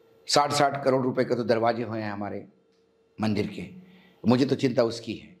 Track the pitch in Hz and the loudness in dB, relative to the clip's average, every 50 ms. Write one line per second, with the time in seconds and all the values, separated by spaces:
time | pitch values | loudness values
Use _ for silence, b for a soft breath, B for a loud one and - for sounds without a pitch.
0 | _ _ _ _ _ - - 147 143 143 - - 147 139 135 135 - 135 127 131 | _ _ _ _ _ 0 2 2 2 2 2 2 2 2 2 0 0 2 2 2
1 | 123 131 120 131 123 120 123 113 120 104 117 110 113 117 117 113 117 107 110 110 | 2 0 0 0 0 0 0 0 0 2 2 2 2 2 0 0 -4 -6 -6 -6
2 | 107 104 101 101 104 101 101 101 95 - _ _ _ _ _ _ _ _ _ _ | -6 -8 -8 -8 -8 -8 -10 -10 -12 -16 _ _ _ _ _ _ _ _ _ _
3 | _ _ _ - 107 107 101 104 98 - - - - - - - B B B B | _ _ _ -4 -2 0 0 0 -2 -4 -6 -10 -12 -14 -16 -20 B B B B
4 | B B B B B 107 123 123 139 135 139 123 139 127 113 123 117 117 110 - | B B B B B 2 4 4 4 2 2 2 0 0 2 2 2 0 0 -6
5 | - - 104 - - - - - | -8 -10 -10 -10 -12 -18 -20 -20